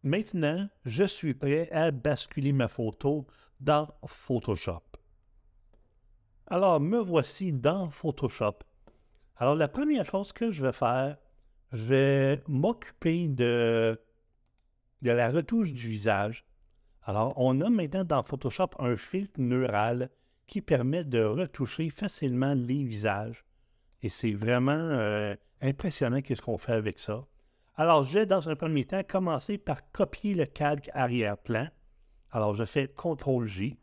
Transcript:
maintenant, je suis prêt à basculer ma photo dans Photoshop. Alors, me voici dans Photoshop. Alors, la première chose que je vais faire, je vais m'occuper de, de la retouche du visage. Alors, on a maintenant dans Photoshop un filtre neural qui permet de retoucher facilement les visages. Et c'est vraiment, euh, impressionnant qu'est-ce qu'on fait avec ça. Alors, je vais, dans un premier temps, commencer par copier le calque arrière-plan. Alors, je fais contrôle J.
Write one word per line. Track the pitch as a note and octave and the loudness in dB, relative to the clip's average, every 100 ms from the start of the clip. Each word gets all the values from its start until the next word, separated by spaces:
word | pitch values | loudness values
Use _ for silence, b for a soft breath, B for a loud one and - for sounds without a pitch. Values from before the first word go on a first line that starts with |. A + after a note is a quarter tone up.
maintenant, | C#3 F3 G#3+ F3+ D3+ E3 G3+ _ B2+ | 0 -2 -2 -2 0 0 -6 _ -8
je | A2+ | 0
suis | G3 - D#3+ | 0 0 -4
prêt | C3+ C#3 D3 E3+ | -2 0 0 0
à | D#3+ E3 | 0 0
basculer | C3+ D3+ C3+ - - C#3 | 0 -2 -2 -4 -2 0
ma | C#3 A#2 | 2 0
photo | - A2+ G#2 C#3 D3+ C3+ b b _ | 0 -6 -2 -2 -2 -4 b b _
dans | C3+ D3+ D3+ - - | 2 2 0 -10 -18
Photoshop. | - - B2 A2+ F#2+ - E2+ _ - _ _ _ _ _ _ _ _ _ _ _ _ _ _ - | -18 -4 -2 0 -4 -4 -8 _ -20 _ _ _ _ _ _ _ _ _ _ _ _ _ _ -4
Alors, | F3 G3 D#3+ | 2 4 4
me | D3 A#3 | 4 0
voici | G3 E3 C3+ - F#3+ | 2 2 2 -4 -4
dans | C#3 C#3 F#3 F3 | 2 2 2 -4
Photoshop. | - E3 - - - G#2+ - - _ - _ _ _ _ _ | -4 -6 -2 -4 -2 -2 -4 -16 _ -20 _ _ _ _ _
Alors, | B2 D3+ | 2 2
la | D3 | 2
première | C#3+ D4 C#4+ E3+ | 0 0 0 0
chose | G3 G3 | -4 -6
que | - A#3 | -4 -4
je | E3+ C3+ | 0 -2
vais | |
faire, | - A#2+ B2+ C3+ D3 _ _ _ _ _ | 0 0 2 -2 -6 _ _ _ _ _
je | A#2+ | -8
vais | A2+ C3+ C3+ C#3 C3+ C#3 C3+ | 2 4 4 4 4 0 -2
m'occuper | C3+ F3 A#3 - - E3+ E3 E3+ | 0 2 0 -8 -4 0 0 0
de, | C3 A#2+ A#2+ A#2 A#2 A2+ A2+ _ _ _ _ _ _ _ _ _ _ | 2 2 4 4 4 2 0 _ _ _ _ _ _ _ _ _ _
de | B2 | 0
la | A#2+ A#2 | 2 4
retouche | D3 E3+ A3+ G3 | 0 0 0 0
du | B2 A#2 | -2 -6
visage. | G#2+ G#2 G2 G#2 A#2 _ _ _ _ _ _ | -2 2 2 0 -4 _ _ _ _ _ _
Alors, | - G#2 A#2 C3 | -4 -2 0 2
on | B2+ C3 | 2 2
a | F#3 | 2
maintenant | A#3 D#3 F#3 | 2 0 -2
dans | F3+ C#3+ | 0 0
Photoshop | A2+ C3+ B2+ - F#3 - | 0 -4 -4 -2 -2 0
un | B2+ A#2 | -2 -2
filtre | - F#3 G3 - | -2 -6 -6 -2
neural | B2 B2 B2+ G#2 G#2+ A#2+ B2+ _ _ _ _ | 0 2 2 2 2 0 -4 _ _ _ _
qui | G#3 | -8
permet | - C#3+ B2 E3 D3+ | 0 2 2 -2 0
de | A#2+ | 2
retoucher | A2 A#2+ F3+ - C3 - D#3+ | 2 2 -4 -4 -6 -4 -6
facilement | - G#3 - C#3 B2 C3+ | -4 -8 -4 -2 0 0
les | C#3 A#2+ C#3 | 0 0 -2
visages. | C3 G#2+ G#2+ G2 A2 A#2 _ _ _ _ _ _ | -2 -2 -2 -2 -4 -10 _ _ _ _ _ _
Et | G#2+ | -8
c'est | - A#2 | -2 -2
vraiment, | G#2 A2 B2 C3 | 0 0 2 2
euh, | D3+ E3 C#3 G#2+ G#2 G#2 G2+ _ _ | 0 0 0 0 0 -4 -6 _ _
impressionnant | C3+ C#3 F#3+ - B2 B2+ | -4 -2 -4 -2 0 0
qu'est-ce | C3+ A#2+ | -2 -6
qu'on | - G#2+ | -4 -6
fait | - | -2
avec | A2+ G#2+ - | 0 0 -6
ça. | - A2 C3+ _ _ _ _ - | -8 -8 -10 _ _ _ _ 0
Alors, | E3 D#3 | 6 6
je | C3+ F3+ | 6 2
vais, | G#3+ | 4
dans | F#3+ D#3+ | 2 0
un | D3+ | -4
premier | E3 D3+ | 0 0
temps, | B2 F#3+ F#3+ | 0 -4 -2
commencer | F#3+ F#3 D3+ - G3+ | 0 0 -2 -2 -6
par | - C#3+ - | -4 -6 -6
copier | - G3 - G#3 | -2 -2 0 -4
le | F#3 D3 | 0 -2
calque | - D3 D3 - | 0 0 0 -4
arrière-plan. | - B2+ B2 G#2+ G2+ - A2+ D3 _ _ _ _ _ _ | -2 0 2 0 -2 -2 -2 -2 _ _ _ _ _ _
Alors, | A#2+ G#2+ | -2 0
je | G#2 A2+ | 0 0
fais | D3 C3+ | -2 -2
contrôle | - F3 D3+ C#3 B2+ A2+ | -4 -6 -4 0 0 0
J. | F#2 A2 - | -4 -6 -6